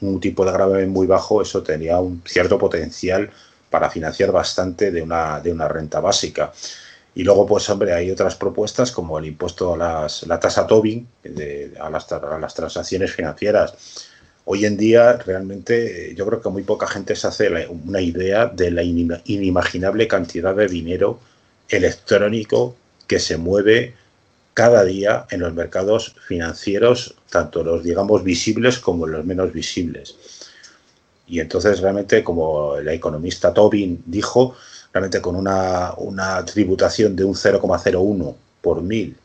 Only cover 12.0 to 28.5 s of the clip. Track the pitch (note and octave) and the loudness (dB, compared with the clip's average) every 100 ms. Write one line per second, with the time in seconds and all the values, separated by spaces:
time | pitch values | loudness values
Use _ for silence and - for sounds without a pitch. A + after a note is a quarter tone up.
12 | - D#2+ D2 D#2 D2+ - D#2+ F2 E2 F#2 | -6 -8 -6 -8 -8 -8 -8 -8 -6 -4
13 | F#2 - D#2 D2+ G2+ G#2 D2+ - - - | -4 -4 -8 -4 2 4 2 -2 -20 -20
14 | - - _ _ - G2 G#2 G2+ A2 A#2 | -20 -20 _ _ -4 0 0 2 6 8
15 | A#2+ A#2+ - F#2+ F#2+ G2 F2 A#2 A2+ F2+ | 8 6 0 -6 -6 -8 -2 0 0 -6
16 | D#2+ E2 G2+ A2+ G2+ G2 G2 - G2 G2 | -10 -6 -4 -2 -4 -4 -4 -2 -4 -4
17 | F#2+ - G2+ - G#2 E2 E2+ E2+ D#2 G2 | -4 -4 -4 0 0 0 -4 -10 -4 -2
18 | F2 F2 F#2 G2+ A#2 F#2 F2 E2+ F2 E2+ | -2 -2 0 2 0 0 0 0 0 0
19 | E2+ E2+ - G2+ F#2+ F2+ - F2+ F#2+ G#2+ | -2 -4 -4 -2 0 0 0 -2 -2 0
20 | A2 G2 E2+ F2 F2+ G2 G2+ F2 D#2+ F#2 | 0 0 -2 -4 -2 0 0 0 -4 -2
21 | G2+ - _ _ _ _ - G2+ F2 - | -2 -2 _ _ _ _ -4 0 0 -2
22 | - G2+ G#2 A2+ G#2+ A#2 B2 - _ _ | 0 2 2 -2 0 0 0 -4 _ _
23 | - F#2 - D#2+ E2+ G2+ G2+ A#2 B2 - | -4 -2 -2 -4 0 2 6 4 2 -8
24 | _ _ _ _ _ - A#2 A#2 F#2 F#2+ | _ _ _ _ _ 2 6 8 6 2
25 | G2+ A#2+ - F#2+ F2 E2 E2 F#2 G2 A2 | 0 0 -2 -6 -4 -4 -4 -2 0 0
26 | - - - E2+ E2 - - G2 A#2 B2 | -2 -12 -8 -6 -6 -6 -4 2 4 4
27 | - - _ - D#2 E2+ D#2+ E2 E2+ F2 | -2 -16 _ -2 0 -2 -2 -2 0 0
28 | G2+ G#2 F#2 F2 A2 | 2 2 2 0 -2